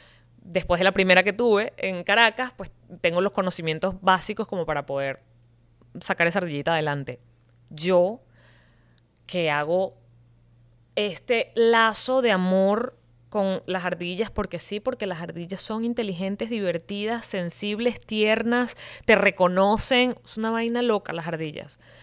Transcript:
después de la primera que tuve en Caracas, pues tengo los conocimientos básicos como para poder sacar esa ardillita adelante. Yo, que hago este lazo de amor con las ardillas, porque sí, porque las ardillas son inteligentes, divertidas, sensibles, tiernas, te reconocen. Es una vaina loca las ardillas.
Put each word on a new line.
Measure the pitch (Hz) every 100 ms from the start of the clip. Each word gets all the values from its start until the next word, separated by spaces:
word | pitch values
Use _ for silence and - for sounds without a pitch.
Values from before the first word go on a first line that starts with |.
| - _ _ _
después | - 175 - 175
de |
la | 185
primera | 190 185 180
que | 190
tuve | 202 240 202 226 -
en | 190 180
Caracas, | 175 214 226 220 254 -
pues | 185 - - 175
tengo | 170 175
los | 196
conocimientos | 202 185 175 160 160 190 190
básicos | 185 185 - 214 214
como | 190 160
para | 147 143
poder | 139 139 131 _ _ _ _ _ _ _ 180
sacar | - 190 170
esa | 190
ardillita | 175 143 165
adelante. | 165 151 143 135 123 _ _ _ _ _
Yo, | 151 175 180 180 233 _ _ - _ _ _ _ _ _ _ -
que | 180 160
hago | 147 147 180 190 - _ _ _ _ _ _ _ _ _
este | - 208 160 - 233 -
lazo | - 226 226 226 208 - 262
de | 240
amor | 190 185 190 190 208 247 _ _ _ _
con | 208 196 185 -
las | 185
ardillas, | 175 175 175 180 214
porque | - 190 165
sí, | - 208
porque | 254 247 208
las | 160
ardillas | 170 170 175 190
son | - 220
inteligentes, | 233 240 214 170 190 202 220
divertidas, | 233 190 165 - 202 214 233
sensibles, | - 196 170 - 208 208 240 -
tiernas, | - 214 214 220 220 240 240 - - -
te | -
reconocen. | 208 202 196 180 180 196 214 - 254 247 -
Es | - 220
una | 220
vaina | 226 233 240
loca | 240 214 -
las | 165 165
ardillas. | 160 160 151 - - - -